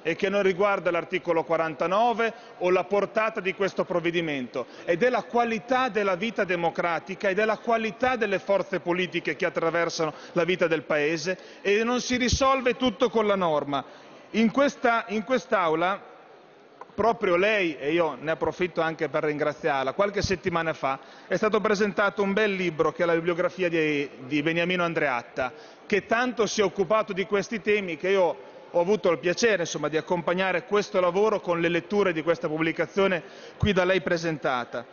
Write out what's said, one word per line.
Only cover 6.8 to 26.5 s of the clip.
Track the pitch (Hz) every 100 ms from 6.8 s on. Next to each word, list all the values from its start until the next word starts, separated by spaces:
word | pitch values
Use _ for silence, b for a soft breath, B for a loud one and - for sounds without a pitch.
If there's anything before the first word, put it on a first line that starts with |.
| 175 160 - 180 202
ed | 190
è |
la | 220 208
qualità | - 226 220 220 254 254
delle | 214 185
forze | - 196 175 180
politiche | 180 175 175 165 160 151
che | 175
attraversano | 170 165 165 170 - 156 B B
la | 175
vita | 165 185 175
del | 160
Paese, | - 156 147 165 156 185 B B
e | 190 208
non | 226 247
si | - 254
risolve | 247 - 262 269 240 -
tutto | 254 - 240
con | 226 208
la | 196
norma. | 175 147 139 139 - B B B B
In | 208 226
questa, | 254 285 - 240 233 196
in | 214
quest'Aula, | 208 254 - 208 170 160 175 196 - - - - - - - - - -
proprio | 214 - 190 175
lei, | 202 214 175 131
e | 139
io | 170 165 127
ne | 147
approfitto | 160 160 151 180 170
anche | 160 156 151
per | 151
ringraziarla, | 151 147 151 143 160 139 131
qualche | 131 202 196
settimana | 165 185 190 175 160
fa | 147 135 131 B B B
è | 185
stato | 214 208
presentato | 202 196 208 185 202 196
un | 196
bel | 196 214
libro | 190 180 156 156
che | 147
è | 170
la |
bibliografia | 165 165 170 175 185 180
di, | 165 156 147 143 113 127
di | 147
Beniamino | 151 165 170 185
Andreatta, | 170 160 147 123 120 - 127 B B B -
che | 190 -
tanto | 226 254 240
si | 202